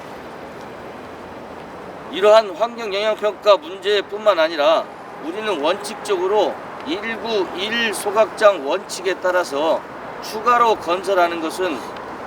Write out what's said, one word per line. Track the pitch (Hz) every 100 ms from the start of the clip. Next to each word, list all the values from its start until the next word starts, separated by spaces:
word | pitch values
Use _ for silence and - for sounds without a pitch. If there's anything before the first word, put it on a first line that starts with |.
| - - - - - - - - - - - - - - - - - - - - -
이러한 | 143 208 220 214 160
환경 | 233 233 226
영향 | 196 214 208
평가 | 208 190 208 190
문제뿐만 | 156 190 180 208 190 202 214 180
아니라 | 160 165 143 302 107 - - -
우리는 | 156 190 220 175
원칙적으로 | 151 196 - 220 - 190 185 208 156 107 - - -
일구, | 185 220 220 226 214 175 165
일 | 208 233 233
소각장 | 190 202 202 214 - 214 185 135
원칙에 | 180 202 - 185 180
따라서 | 185 180 175 139 160 123 - - - -
추가로 | - 214 220 240 233 202
건설하는 | - 185 190 190 175 170
것은, | 160 160 185 131 - - - -